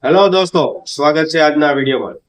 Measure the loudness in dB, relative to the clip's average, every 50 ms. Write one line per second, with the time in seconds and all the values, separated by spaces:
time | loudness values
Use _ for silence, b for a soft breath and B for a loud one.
0 | 0 2 2 4 4 2 2 0 -2 0 0 -2 -2 -2 -4 -8 -14 -14 -8 -2
1 | 0 0 2 0 -2 -2 0 2 2 2 2 2 0 0 0 0 -2 -2 -2 -2
2 | -4 -8 -12 -16 _